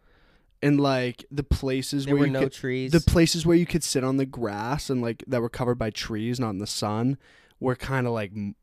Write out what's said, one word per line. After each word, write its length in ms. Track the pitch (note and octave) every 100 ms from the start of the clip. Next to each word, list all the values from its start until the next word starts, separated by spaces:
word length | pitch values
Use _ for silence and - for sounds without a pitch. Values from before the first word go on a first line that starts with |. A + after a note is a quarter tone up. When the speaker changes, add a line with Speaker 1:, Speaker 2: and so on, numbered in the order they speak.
| _ _ _ _ _ _
Speaker 1:
And, 160 | C#3+ C#3+
like, 460 | C#3+ C3 B2 A#2+ -
the 120 | C#3
places 640 | C#3 E3+ C3+ C3 B2+ C#3
Speaker 2:
There 100 | C#3
Speaker 1:
where 60 | C#3+
Speaker 2:
were 60 | C#3+
Speaker 1:
you 60 |
Speaker 2:
no 80 | C3
Speaker 1:
could, 120 | C3+
Speaker 2:
trees. 400 | - - B2+ C3
Speaker 1:
the 80 | D#3+
places 460 | - F3+ E3 E3+ E3
where 100 | E3+
you 80 |
could 180 | F3 E3+
sit 220 | - C#3
on 140 | B2+ C3+
the 80 | C3+
grass 640 | B2+ A2+ G2+ A2+ C#3+ -
and, 100 | C3
like, 240 | A#2 A2+ -
that 140 | B2+
were 80 | A#2
covered 280 | - B2 B2
by 120 | A2+
trees, 500 | - - A2 A2+ B2
not 120 | A2+
in 80 | F#2+
the 80 | G#2
sun, 500 | - G#2 G#2+ B2 C#3 _ _ _ _
were 140 | B2+
kinda, 360 | B2+ - C3+ B2
like, 220 | A#2 G#2 G#2+
m-, 180 | G2+ -